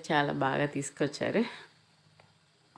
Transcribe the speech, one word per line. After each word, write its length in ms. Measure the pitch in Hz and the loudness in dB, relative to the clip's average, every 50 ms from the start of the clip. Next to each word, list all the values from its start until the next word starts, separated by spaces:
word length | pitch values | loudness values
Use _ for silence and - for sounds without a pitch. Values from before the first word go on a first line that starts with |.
| 160 | 2
చాలా 260 | - 165 147 143 139 143 147 | 2 2 4 4 2 2 2
బాగా 260 | 135 131 135 143 143 147 - | 0 2 2 2 0 0 -2
తీసుకొచ్చారు, 680 | 143 143 - - - 156 135 - - - 117 - 202 233 - - - - - _ _ _ _ _ _ _ _ _ - - _ _ _ _ _ _ _ _ _ - | -4 -6 -6 -4 -2 -2 -2 -2 -2 -2 0 2 2 2 0 -4 -14 -18 -20 _ _ _ _ _ _ _ _ _ -20 -20 _ _ _ _ _ _ _ _ _ -20